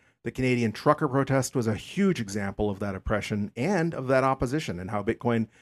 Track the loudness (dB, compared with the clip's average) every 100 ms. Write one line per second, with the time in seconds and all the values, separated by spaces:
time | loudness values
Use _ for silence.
0 | _ _ -8 -2 2 2 2 2 2 4
1 | 2 2 2 2 2 0 0 -2 -4 0
2 | 2 2 -2 -4 -4 -2 -2 -2 -4 -4
3 | -2 -2 0 -2 -2 -2 0 0 0 -2
4 | 0 4 4 2 0 -2 -4 -6 -4 -2
5 | -2 0 0 0 0 _